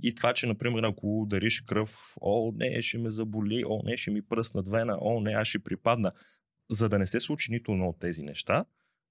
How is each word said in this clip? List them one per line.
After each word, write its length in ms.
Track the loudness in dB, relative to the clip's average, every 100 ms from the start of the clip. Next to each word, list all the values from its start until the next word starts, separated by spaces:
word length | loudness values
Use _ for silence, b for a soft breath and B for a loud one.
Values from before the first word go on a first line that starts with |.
И 120 | -2
това, 200 | 2 2
че, 120 | 4 0
например, 360 | 0 0 2
ако 420 | 2 0 -2 -2 0
дариш 320 | 2 2 0
кръв, 560 | 0 0 0 -6 -14 -6
„О, 320 | 0 2 2 -2
не, 260 | -2 0
ще 160 | -2 -2
ме 120 | -4
заболи, 540 | -4 -4 -2 -2 0 -2
о, 120 | -2
не, 120 | -2 -4
ще 140 | -2
ми 120 | -4
пръснат 460 | -2 -2 0 -2 0
вена, 300 | 0 0 0
о, 200 | 0 0
не, 120 | 0
аз 160 | 0 0
ще 100 | -2
припадна.“ 540 | -4 0 2 4 2 -2 b b _ _ -6
За 180 | 0 4
да 100 | 4
не 80 | 2
се 140 | 0
случи 320 | -2 -4 -2
нито 200 | -4 0
едно 160 | 0 0
от 100 | -2
тези 240 | -4 -4
неща, 420 | -8 -6 0 0 0 _ _ _ _